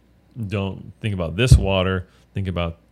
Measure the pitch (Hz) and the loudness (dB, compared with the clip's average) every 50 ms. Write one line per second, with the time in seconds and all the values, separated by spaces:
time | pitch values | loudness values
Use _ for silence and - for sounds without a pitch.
0 | _ _ _ _ _ _ _ 123 113 92 107 101 98 98 95 95 95 110 - _ | _ _ _ _ _ _ _ -10 -6 -4 -4 -4 -4 -4 -6 -10 -14 -18 -14 _
1 | - 107 101 92 85 82 80 95 123 131 127 - 98 95 98 95 90 95 95 92 | -6 -4 -2 -2 -4 -4 0 0 6 6 6 6 6 2 2 2 2 2 0 -2
2 | 87 - _ _ _ _ _ 101 95 95 85 87 87 85 80 - _ _ | -4 -8 _ _ _ _ _ -6 -6 -4 -4 -4 -4 -6 -8 -12 _ _